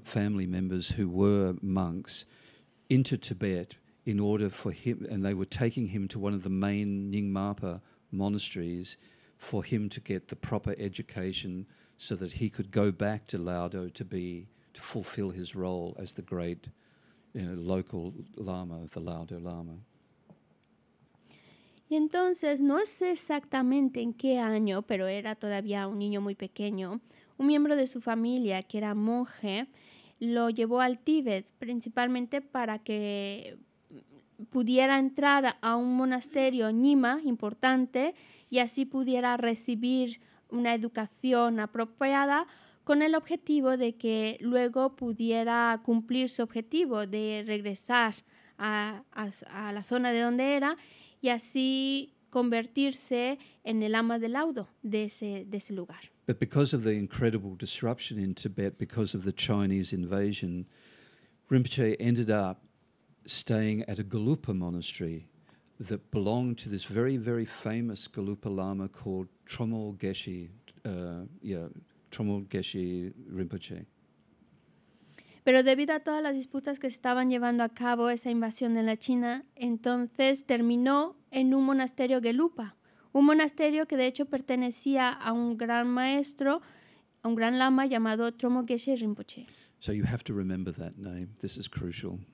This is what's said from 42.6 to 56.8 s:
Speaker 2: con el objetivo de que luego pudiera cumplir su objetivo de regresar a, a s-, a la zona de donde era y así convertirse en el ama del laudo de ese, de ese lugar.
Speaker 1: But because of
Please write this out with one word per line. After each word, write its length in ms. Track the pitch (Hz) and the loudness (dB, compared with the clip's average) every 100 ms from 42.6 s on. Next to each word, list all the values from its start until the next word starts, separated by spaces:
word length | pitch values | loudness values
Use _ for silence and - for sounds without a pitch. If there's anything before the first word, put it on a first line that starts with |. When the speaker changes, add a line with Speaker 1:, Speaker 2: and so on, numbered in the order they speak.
| - _ | -20 _
Speaker 2:
con 180 | - 294 | 2 4
el 140 | 311 320 | 4 2
objetivo 640 | - 339 - 302 262 254 | 0 -4 0 2 4 2
de 180 | 240 233 | 0 0
que 420 | 226 220 220 - | 0 0 0 -2
luego 540 | 240 247 247 254 269 269 | 0 2 2 2 0 0
pudiera 840 | 240 226 226 226 233 233 233 226 | -4 -2 0 2 2 2 2 2
cumplir 460 | 233 233 226 254 254 | 2 2 2 0 0
su 120 | - | -2
objetivo 640 | 233 226 226 320 311 214 202 | -4 -4 -2 0 2 0 -2
de 360 | 214 214 214 220 | -2 -2 -4 -4
regresar 680 | 208 208 196 - 240 226 - - - - - | -4 -4 -6 2 4 4 0 -14 -20 -20 -6
a, 460 | 214 214 208 202 - | -2 -2 -2 -6 -12
a 160 | 254 208 | -8 -8
s-, 180 | - - | -10 -14
a 220 | 196 208 | -10 -8
la 120 | 208 | -6
zona 280 | 196 247 247 | -2 0 2
de 100 | 233 | 2
donde 340 | 240 240 269 285 | 2 2 2 2
era 220 | 277 330 - - - _ | 0 -2 -10 -20 -20 _
y 80 | 254 | 0
así 840 | 233 - 269 262 269 269 269 269 _ _ | 0 -2 0 2 2 0 -2 -6 _ _
convertirse 1080 | 247 247 233 233 277 277 269 - 240 247 277 - _ | 0 2 0 0 0 0 0 -4 -2 0 -4 -10 _
en 200 | - 220 | -2 0
el 100 | 214 | 2
ama 240 | 226 233 233 | 2 2 0
del 160 | 226 | -2
laudo 340 | 262 320 254 185 _ | -2 -2 -2 -8 _
de 240 | 214 214 208 | -4 -2 -2
ese, 400 | - 208 196 196 | -6 -8 -8 -8
de 120 | 202 | -8
ese 160 | - | -6
lugar. 380 | 190 175 165 - _ - | -8 -8 -14 -20 _ -4
Speaker 1:
But 120 | - | -2
because 360 | - 143 139 | 2 4 4
of 80 | 135 | 4